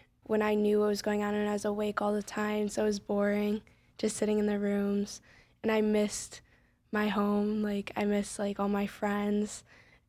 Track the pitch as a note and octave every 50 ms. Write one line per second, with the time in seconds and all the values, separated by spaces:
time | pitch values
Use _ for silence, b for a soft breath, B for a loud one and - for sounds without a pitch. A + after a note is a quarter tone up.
0 | - _ _ _ _ - A3 G#3+ G#3+ G#3+ G#3+ G#3 G#3 G#3 G#3 G#3 G#3 G#3 G#3 G#3
1 | - G#3 G#3 G#3 G#3 G#3 G#3 G#3+ G#3 G#3 G#3 G#3 G#3 G#3 G#3 G#3 G#3+ G#3 G#3 -
2 | G#3 G#3 G#3 G#3 G#3 - - G#3+ G#3+ G#3 G#3+ G#3+ G#3+ G3+ G#3 - G#3+ G#3+ G#3 G3+
3 | - - G#3 G3+ G3+ G3+ G3+ G#3 G#3 G#3 G#3 A3 - b b b b b b -
4 | - G#3+ - - A3 G#3 G#3+ G#3+ G#3 G#3 G#3 G3+ G3+ G3+ G3+ G3+ G3+ G3+ G3+ G3+
5 | G3+ - - - b b b b b b b b - A3 A3 A3 G#3+ G#3+ G#3+ G#3+
6 | G#3 G#3 - - - - - - b b b b b b b b b _ - G#3
7 | G#3 G#3 G3 G#3 G3+ G#3 G#3 G#3 G#3 G#3 G#3+ G#3+ G#3 G#3 G3+ G3+ G3+ - - -
8 | G#3 G3+ G#3 G3+ G3+ - - - G#3 G3+ G3+ - G3+ G3+ G3+ G3+ G3+ G3+ - -
9 | - G#3 G3+ G#3 G#3 G#3 G#3 G#3 G#3 G#3 - - - b b b b b b b
10 | b